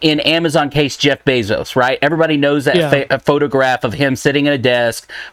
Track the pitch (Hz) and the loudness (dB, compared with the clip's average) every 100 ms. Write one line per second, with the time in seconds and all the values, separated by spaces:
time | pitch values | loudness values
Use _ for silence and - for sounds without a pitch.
0 | 156 147 147 165 165 156 143 - 143 - | 0 0 0 0 0 0 0 0 -2 0
1 | 143 135 - 127 101 110 101 127 127 135 | -2 0 0 0 0 -4 -2 0 0 2
2 | 143 160 160 151 143 147 139 175 151 139 | 0 0 0 2 0 0 2 2 2 0
3 | 135 135 - 147 143 135 131 127 127 104 | 0 -4 0 0 2 0 0 0 -2 -2
4 | 139 131 147 143 147 139 123 123 117 - | -2 0 0 0 0 0 2 2 0 -4
5 | - - - | -12 -16 -4